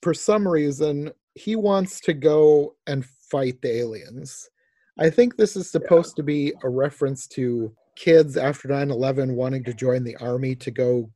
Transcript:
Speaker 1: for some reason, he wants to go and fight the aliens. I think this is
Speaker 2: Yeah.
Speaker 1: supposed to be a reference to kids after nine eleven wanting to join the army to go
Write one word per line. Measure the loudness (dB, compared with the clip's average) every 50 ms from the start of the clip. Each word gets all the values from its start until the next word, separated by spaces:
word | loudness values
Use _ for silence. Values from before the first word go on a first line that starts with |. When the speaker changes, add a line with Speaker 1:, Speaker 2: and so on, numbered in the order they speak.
| 0
Speaker 1:
for | -2 -2
some | -2 0 0 2 2 2
reason, | 0 0 0 0 0 -2 -2 -2 -2 -2 -4 -6 -10 -12 _ _ _ _
he | -14 -8 -6 -4
wants | -2 0 2 2 2 0 -2 -6 -6
to | -2 -2 -2
go | 2 2 2 4 6 6 6 6 6 4 0 _ _ _
and | -6 -6 -6 -6 _ _ _ _ _
fight | -4 -2 -2 -2 -4 _ -6
the | -4 -4 -2
aliens. | -4 -6 -8 -12 -16 -18 -18 -18 -18 -18 -18 -20 -20 _ _ _ _ _ _ _ _ _ _ 0
I | 0 2
think | 4 4 2 2 4
this | 0 0 0 0
is | -6 -10 -4 -4
Speaker 2:
Yeah. | -6
Speaker 1:
supposed | 0 4 4 4 4 2 -8
to | -8 -4
be | -4 -2 -2 -2 -4 -4 -6 -6
a | -6
reference | -2 -2 -2 -2 -2 _ -4 -4 -4 -6 -12 -12
to | -6 -4 -4 -2 -2 -4 -6 -8 -10 _ _ _ _
kids | -6 2 6 6 6 6 6 0
after | -2 -2 -2 -4 -4 -4 -4
nine | -2 -2 -2 -2
eleven | -2 -2 -2 -2 -2 -2 -2 -2 -2
wanting | -2 -2 -2 -4 -4 -6
to | -8 -8
join | -4 -2 0 0 0 -2
the | -6 -10
army | -10 -6 -4 -4 -2 -2 -4 -6
to | -6 -8 -10
go | -4 -2 0 0 0 0 -2 -6 _